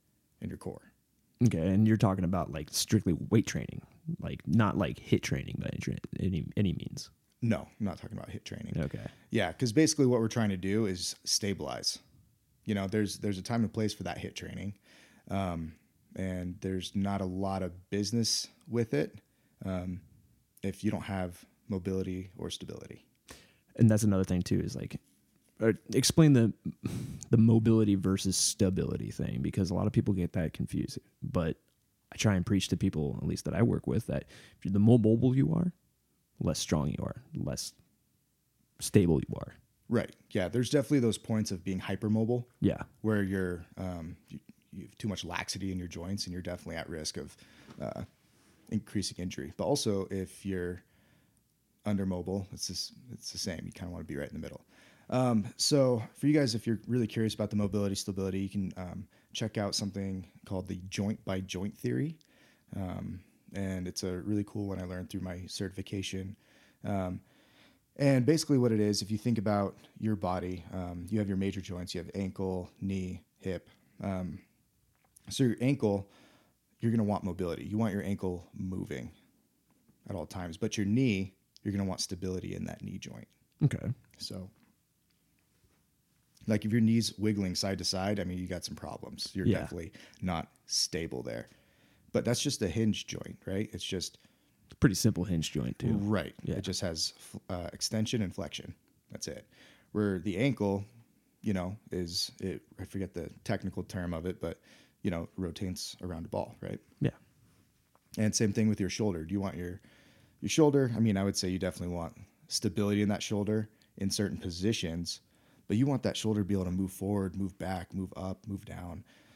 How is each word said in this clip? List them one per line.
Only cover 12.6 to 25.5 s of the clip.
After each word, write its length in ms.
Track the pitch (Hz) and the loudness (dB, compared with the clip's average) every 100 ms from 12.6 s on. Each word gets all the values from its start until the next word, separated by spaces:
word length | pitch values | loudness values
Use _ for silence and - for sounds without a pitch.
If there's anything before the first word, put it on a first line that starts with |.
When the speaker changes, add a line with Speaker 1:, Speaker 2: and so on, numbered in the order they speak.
Speaker 1:
You 100 | - 101 | -2 0
know, 100 | 95 | 0
there's, 320 | 107 101 - | 2 0 0
there's 180 | 104 95 | -4 -2
a 60 | |
time 220 | 92 120 | -2 0
and 80 | 107 | 0
place 200 | - 107 | 0 -2
for 120 | - | -2
that 140 | 90 - | -6 -6
hiit 160 | 90 - | -8 -10
training, 380 | 90 87 95 98 _ - - - - | -10 -8 -8 -10 _ -20 -20 -20 -6
um, 460 | 98 95 85 82 - _ _ _ | -2 -2 -2 -6 -10 _ _ _
and 420 | - 95 90 90 90 | -6 -4 -4 -6 -6
there's 340 | 95 95 90 | -4 -4 -2
not 260 | 104 98 98 | -2 0 0
a 40 | 92 | -2
lot 380 | 92 95 95 | -2 -2 -2
of 260 | 90 90 - | -4 -8 -4
business 560 | 101 101 117 110 - - - - | -2 0 2 2 0 -2 -12 -4
with 260 | 113 113 | -2 0
it, 240 | 147 156 - - _ _ - | 0 0 -4 -20 _ _ -10
um, 360 | 95 92 90 90 - - _ _ _ _ | -6 -4 -4 -8 -10 -20 _ _ _ _
if 220 | 98 92 | -6 -2
you 80 | 104 | -2
don't 100 | 101 | -2
have 420 | - 98 92 87 - _ - | -2 -4 -4 -6 -18 _ -6
mobility 640 | 98 92 95 92 92 92 82 | -4 -2 -2 -2 -4 -8 -8
or 140 | 90 | -8
stability. 540 | - - - - - _ _ - - - _ _ - | -8 -10 -12 -14 -18 _ _ -20 -20 -20 _ _ 6
Speaker 2:
And 140 | 117 | 8
that's 120 | 107 | 8
another 180 | 107 95 | 6 4
thing 200 | 95 90 | 4 2
too, 180 | 87 98 | 2 0
is, 160 | - - | 0 -4
like, 240 | - - _ _ _ _ _ | -8 -10 _ _ _ _ _